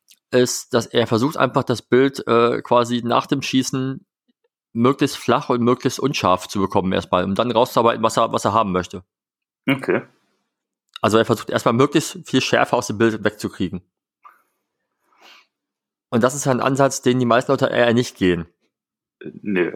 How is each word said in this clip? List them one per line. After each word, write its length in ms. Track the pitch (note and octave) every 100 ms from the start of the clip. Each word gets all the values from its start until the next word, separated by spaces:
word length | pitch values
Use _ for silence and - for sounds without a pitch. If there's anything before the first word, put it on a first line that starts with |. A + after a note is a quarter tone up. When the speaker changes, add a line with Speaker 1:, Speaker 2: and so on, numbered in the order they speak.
| _ _ _
Speaker 1:
ist, 420 | B2 B2+ - -
dass 120 | A#2 A#2
er 220 | B2 A2+
versucht 280 | A2+ C3+ -
einfach 280 | C3 C#3
das 180 | B2 A2+
Bild, 440 | - B2 C#3 C3+ -
äh, 340 | A#2 A#2 A#2+
quasi 400 | - A#2+ A#2 A#2+
nach 240 | A#2 A#2+ -
dem 140 | C#3+
Schießen 640 | - C3 B2+ C3+ C3 C3+ - _ _ _ _ _ _
möglichst 460 | A2+ B2 C#3 C#3 -
flach 320 | - B2 -
und 120 | B2
möglichst 380 | A#2+ B2 C3 -
unscharf 480 | C3+ - G2 F#2 -
zu 120 | G#2
bekommen 320 | F#2+ G#2 F#2
erstmal, 300 | F#2 - F2+
um 120 | F#2+ G2
dann 160 | A#2
rauszuarbeiten, 520 | A2+ B2+ - A#2 A2+
was 140 | A2+ -
er, 140 | A2+
was 140 | A#2 A2+
er 80 |
haben 180 | G#2+ G#2
möchte. 320 | F2+ F2 F#2+ - _ _ _ _ _ -
Speaker 2:
Okay. 320 | C4+ - F2+ - _ _ _ _ _ _ _ _ -
Speaker 1:
Also 160 | A2 A2
er 80 | A2
versucht 240 | A2 -
erstmal 240 | - C3+
möglichst 460 | A#2 C#3+ E3 - F3+ -
viel 160 | C3
Schärfe 340 | - A#2+ B2 A#2+
aus 120 | -
dem 100 | G#2
Bild 260 | A2+ G#2+
wegzukriegen. 580 | G2+ - G2+ - F#2 F#2 - _ _ _ - _ _ _ _ _ _ _ _ _ - - _ _ _ _ _ _ _
Und 140 | A#2
das 120 | B2 C#3
ist 100 | C#3
ja 60 |
ein 100 | B2
Ansatz, 400 | B2 C3+ C#3 -
den 180 | B2+ B2+
die 60 | A#2+
meisten 260 | A#2 C3
Leute 160 | C3 C3+
eher 260 | A2 A#2+
nicht 240 | A#2 B2 -
gehen. 280 | F#2 E2+ E2 _ _ _ _ _ _ - - -
Speaker 2:
Nee, 300 | - F#2 E2